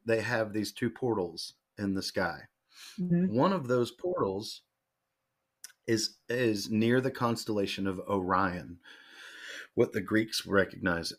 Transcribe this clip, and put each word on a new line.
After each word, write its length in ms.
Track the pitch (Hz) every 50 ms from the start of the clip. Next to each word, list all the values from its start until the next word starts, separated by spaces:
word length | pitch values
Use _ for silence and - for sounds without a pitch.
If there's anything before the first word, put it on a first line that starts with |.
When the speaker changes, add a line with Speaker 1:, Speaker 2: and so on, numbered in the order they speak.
| -
Speaker 1:
they 160 | 113 113 113
have 320 | 107 110 123 113 110 104 101
these 200 | 107 104 101 -
two 180 | - 127 117
portals 640 | 110 - - 123 113 101 90 87 82 82 - - - _ _ _ _ -
in 160 | 104 98 95
the 80 | 95 92
sky. 380 | - - - 92 85 80 71 - - _ _ _ _ _ - - - - -
Speaker 2:
Mm-hmm. 340 | 180 175 175 175 180 190 110
Speaker 1:
One 180 | 120 147 185 196
of 160 | 180 135 120
those 220 | 127 123 120 117 -
portals 720 | _ - 175 180 - 127 98 95 98 107 - - - - _ _ _ _ _ _ _ _ _ _ _ _ _ _ _ _ _ _ _ - - _ _ _
is, 300 | - 113 110 - - - _ _ -
is 420 | 120 127 127 113 107 101 98 -
near 300 | 110 107 113 113 120 131
the 100 | 127 135
constellation 760 | 131 - 127 117 117 113 - - 107 104 98 98 - - 98
of 140 | 98 92 92
Orion, 800 | - - 101 98 92 90 95 92 98 92 87 90 76 87 87 - _ - - - - - - - - - - - - - - - - - -
what 180 | - 120 - -
the 80 | 110
Greeks 440 | 92 - 107 107 110 110 - - -
recognize 680 | - 98 98 95 90 - - - 92 85 85 82 - -